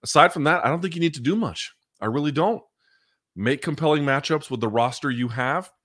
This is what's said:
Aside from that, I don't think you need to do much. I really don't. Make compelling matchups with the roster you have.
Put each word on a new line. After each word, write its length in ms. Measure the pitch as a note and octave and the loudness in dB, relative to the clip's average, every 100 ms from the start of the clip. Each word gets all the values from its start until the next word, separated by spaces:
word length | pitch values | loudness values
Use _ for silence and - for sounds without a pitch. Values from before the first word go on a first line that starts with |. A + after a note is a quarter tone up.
Aside 300 | A2+ D3+ E3+ | 2 6 6
from 120 | E3+ D3 | 4 2
that, 200 | F3 A#2+ | 2 2
I 40 | |
don't 120 | E3 | 0
think 140 | F3+ E3 | -4 -2
you 60 | |
need 140 | E3 D3 | -2 -2
to 60 | |
do 140 | B2 G#3 | -2 0
much. 380 | F3 E2 - _ _ _ | -2 -6 -12 _ _ _
I 60 | G#2+ | -4
really 260 | B2+ D3 | -2 -2
don't. 320 | C#3 F#3 A#3 _ _ _ _ _ _ _ - | 0 0 0 _ _ _ _ _ _ _ -4
Make 260 | A2 C#3+ | -2 0
compelling 420 | - C#3+ D#3 D3+ | -2 0 2 2
matchups 460 | C#3+ C3+ - D#3 - | 2 0 0 -4 -2
with 100 | B2+ | -4
the 80 | A2+ | 0
roster 440 | A2 A#2+ B2+ C#3+ | 2 0 -2 -4
you 160 | A#2+ B2 | -2 -4
have. 440 | A#2 B2+ D#3+ F#3 _ | -2 -2 -2 -6 _